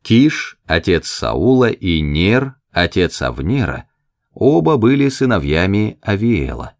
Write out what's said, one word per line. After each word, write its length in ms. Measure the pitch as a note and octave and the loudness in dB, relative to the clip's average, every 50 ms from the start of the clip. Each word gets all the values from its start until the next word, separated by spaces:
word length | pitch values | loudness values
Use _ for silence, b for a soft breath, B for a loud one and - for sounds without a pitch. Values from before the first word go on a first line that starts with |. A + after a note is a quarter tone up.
Киш — 560 | _ - A2+ A#2 C#3 D#3 - - - - - _ _ | _ 4 4 4 4 4 0 -2 -10 -12 -16 _ _
отец 420 | - D#2+ E2+ - G2 F2 D#2 - | -4 -4 -2 0 0 0 0 0
Саула, 640 | - - - - A#1 A1 C2 F2 A#2+ C3 B2+ B2 A2+ | -6 -8 -6 -4 -4 -2 0 2 2 4 4 2 0
и 320 | - - - F#2 E2+ D#2 | 0 -2 -2 -2 0 0
Нер — 540 | D2+ D2 D2 D#2 F2 G2 A#2 B2+ C3+ C3+ C3 _ _ _ | 0 0 0 0 2 2 2 0 -2 -4 -10 _ _ _
отец 500 | _ E2+ F2 E2+ - - F2+ D#2+ - - | _ -2 -2 0 0 0 0 0 -2 -4
Авнера, 640 | - B1+ A#1+ B1 C2+ E2+ C3 C#3 B2 - B2 A#2+ - _ _ _ _ _ _ _ _ _ _ | -6 -6 -4 -4 -4 -2 -2 -2 -2 -4 -4 -8 -12 _ _ _ _ _ _ _ _ _ _
оба 440 | - - C3 D3+ E3+ D#3+ D#3+ D#3 | 0 0 2 2 2 2 2 2
были 320 | B2 G#2 A#2+ C#3 C#3 C#3 C#3 | 2 2 2 2 2 0 -2
сыновьями 880 | C3+ - C3+ B2+ A2+ F2+ C#2 C#2+ D2+ E2 F2+ F#2+ G2 G#2 G#2+ G#2+ - _ | 0 -2 0 0 0 0 0 0 0 0 0 0 0 0 -2 -2 -6 _
Авиэла. 720 | _ - G#2 F#2+ A2+ A#2 A#2 E2+ C2+ B1+ B1 A#1 - A1+ _ | _ -4 -2 0 0 0 0 0 -2 -4 -6 -10 -12 -14 _